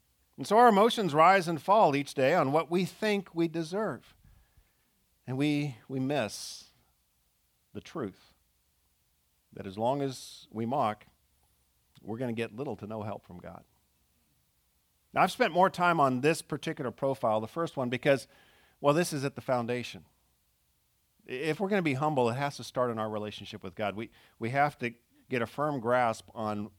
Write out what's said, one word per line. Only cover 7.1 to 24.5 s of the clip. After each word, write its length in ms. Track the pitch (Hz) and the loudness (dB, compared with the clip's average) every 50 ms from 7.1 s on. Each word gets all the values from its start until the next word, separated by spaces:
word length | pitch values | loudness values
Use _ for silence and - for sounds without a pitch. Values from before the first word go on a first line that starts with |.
| _ _ _ _ _ _ _ _ _ _ _ _ - | _ _ _ _ _ _ _ _ _ _ _ _ -16
the 60 | 107 | -16
truth 520 | - - - 175 120 98 90 _ _ _ _ _ _ _ _ _ _ _ _ _ _ _ _ _ _ _ _ _ _ _ _ _ _ _ | -14 -12 -10 -8 -8 -8 -10 _ _ _ _ _ _ _ _ _ _ _ _ _ _ _ _ _ _ _ _ _ _ _ _ _ _ _
that 140 | - 101 98 | -16 -14 -12
as 100 | 98 92 | -10 -6
long 240 | 104 113 123 135 143 | -4 -2 -2 -2 -2
as 480 | 139 135 127 - - - - - - - | -4 -6 -6 -10 -16 -18 -20 -20 -20 -12
we 140 | - 110 117 | -8 -6 -6
mock, 420 | 113 135 147 123 107 107 - - _ _ _ _ _ _ _ _ _ _ _ _ _ _ _ _ _ _ - | -4 -2 -2 -2 -2 -2 -6 -12 _ _ _ _ _ _ _ _ _ _ _ _ _ _ _ _ _ _ -16
we're 160 | - - 110 113 | -12 -10 -8 -6
gonna 140 | 131 120 | -6 -4
get 240 | 113 113 113 110 104 | -4 -4 -6 -6 -8
little 200 | 113 143 143 107 | -8 -8 -8 -10
to 100 | - 107 | -10 -10
no 160 | 101 110 110 | -10 -8 -8
help 240 | 104 107 101 - - | -8 -8 -10 -10 -12
from 120 | - 92 87 | -16 -20 -18
God. 240 | 87 87 90 85 - _ _ _ _ _ _ _ _ _ _ _ _ _ _ _ _ _ _ _ _ _ _ _ _ _ _ _ _ _ | -16 -18 -18 -20 -20 _ _ _ _ _ _ _ _ _ _ _ _ _ _ _ _ _ _ _ _ _ _ _ _ _ _ _ _ _
Now, 100 | - 123 | 0 2
I've 80 | 170 190 | 2 2
spent 220 | - - 247 190 | 2 2 0 2
more 180 | 156 175 190 185 | 4 4 4 4
time 300 | - - 175 180 170 165 | 4 2 2 2 4 4
on 200 | 143 131 127 123 | 4 4 2 2
this 200 | 131 151 165 - | 2 2 0 0
particular 480 | - - 156 143 - 165 - - 139 120 | -4 -8 -10 -8 -6 -8 -6 -6 -6 -8
profile, 500 | 110 - 139 135 135 - - 113 107 110 | -4 -2 -2 -2 0 0 0 2 2 0
the 60 | 110 | 0
first 300 | 110 - 165 165 147 - | -4 -6 -6 -6 -4 -4
one, 140 | 139 127 120 | -4 -4 -2
because, 360 | 120 120 - 151 139 131 - - _ - _ _ _ _ _ _ _ _ | -2 0 2 2 2 2 0 -6 _ -20 _ _ _ _ _ _ _ _
well, 140 | - 143 147 | 2 4 4
this 180 | 165 180 175 | 4 2 0
is 120 | 160 143 135 | -2 -4 -4
at 100 | 139 - | -4 -6
the 60 | - | -6
foundation. 640 | - - 131 123 120 113 123 123 117 - - 95 76 _ _ _ _ _ _ _ _ _ _ _ _ _ _ _ _ _ _ _ _ _ _ _ _ | -4 -2 0 0 0 -2 -4 -4 -6 -8 -12 -16 -20 _ _ _ _ _ _ _ _ _ _ _ _ _ _ _ _ _ _ _ _ _ _ _ _
If 340 | - 127 127 151 160 151 - | -12 -10 -6 -4 -4 -2 -2
we're 80 | 214 190 | -2 0
gonna 140 | 214 196 | 0 2
be 120 | 170 156 131 | 2 0 0
humble, 340 | 127 147 156 156 131 120 117 | 0 0 0 2 2 2 2
it 40 | 120 | 0
has 220 | 135 143 143 - | -2 -4 -4 -6
to 80 | - 120 | -8 -12
start 260 | - - 131 123 123 | -6 -4 -2 -2 -2
in 80 | 113 110 | -2 -4
our 100 | 110 110 | -4 -4
relationship 540 | 107 104 107 104 104 - 101 - - 98 | -4 -6 -6 -8 -10 -12 -14 -14 -14 -14
with 120 | - 95 82 | -14 -12 -8
God. 200 | - 107 101 95 | -4 -4 -4 -4
We, 160 | 104 117 - - - - _ _ - | -6 -8 -12 -14 -20 -20 _ _ -8
we 120 | 113 113 | -6 -2